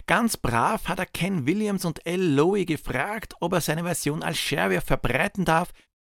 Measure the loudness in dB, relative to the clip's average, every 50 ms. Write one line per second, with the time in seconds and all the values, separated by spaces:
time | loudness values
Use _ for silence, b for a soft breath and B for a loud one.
0 | B B 2 2 2 2 0 -2 -2 0 2 2 2 2 0 -2 -2 -4 -4 -4
1 | -4 -4 -4 -4 -2 -2 0 0 0 0 0 0 0 0 -2 -2 -2 -4 -4 -4
2 | -6 -4 -2 0 2 4 6 6 6 4 4 2 0 -2 -2 -4 -4 -4 -4 -4
3 | -2 -4 -6 -8 -10 -12 -8 -4 -2 0 0 0 0 0 -2 -2 -2 -2 -4 -2
4 | -2 -2 -2 -2 -2 -4 -4 -4 -2 -2 0 0 2 2 2 0 2 0 0 2
5 | 2 2 2 2 0 0 -2 -2 2 2 2 2 2 -2 -6 b b b b _